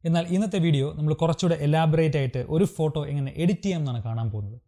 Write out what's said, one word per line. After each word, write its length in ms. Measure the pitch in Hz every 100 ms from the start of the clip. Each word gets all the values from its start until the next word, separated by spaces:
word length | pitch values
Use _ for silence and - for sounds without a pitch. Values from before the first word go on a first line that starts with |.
| 170
എന്നാൽ 160 | 165 170
ഇന്നത്തെ 240 | 185 208 196 170
വീഡിയോ 200 | 143 139 156
നമ്മൾ 140 | 151 156
കുറച്ചുകൂടെ 340 | 165 160 180 160 147
എലാബറേറ്റ് 520 | 156 160 160 160 147
ആയിട്ട് 200 | 135 127 -
ഒരു 140 | 156 196 -
ഫോട്ടോ 260 | 156 151 143
എങ്ങനെ 220 | 143 139 143
എഡിറ്റ് 220 | 170 180 196
ചെയ്യാം 160 | 175
എന്നാണ് 180 | 143 120 110
കാണാൻ 240 | 113 113
പോകുന്നത്. 240 | 104 101 120